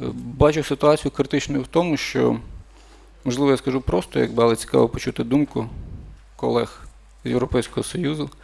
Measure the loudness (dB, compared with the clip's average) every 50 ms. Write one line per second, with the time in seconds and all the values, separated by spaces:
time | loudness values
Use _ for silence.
0 | -10 -8 -8 -8 -10 -10 0 4 4 4 4 2 0 -2 -2 2 4 4 4 4
1 | 2 -2 -2 -2 -2 -2 -2 -2 -2 -2 -4 -4 -4 0 0 0 2 2 0 -2
2 | -2 -4 0 2 2 2 2 0 -4 -10 -16 -16 -18 -20 -20 -20 -20 -20 -20 -20
3 | -20 -20 -20 -8 -4 -4 0 2 4 4 4 2 2 -2 -2 -2 -2 0 0 0
4 | -2 -2 0 0 0 0 2 4 4 4 4 2 0 0 2 4 4 4 2 -2
5 | -6 -6 -4 -4 -2 0 2 2 2 0 -2 -4 -6 -6 -8 -12 -14 -14 -14 -16
6 | -16 -18 -20 -20 -20 -20 -12 -6 -2 0 0 0 0 -2 -6 -12 -20 -20 -20 -20
7 | -20 -20 -20 -10 -6 -2 0 0 0 0 0 -2 -2 -2 -4 -6 -4 -4 -4 -4
8 | -4 -4 -4 -4 -6 -8 -10 -14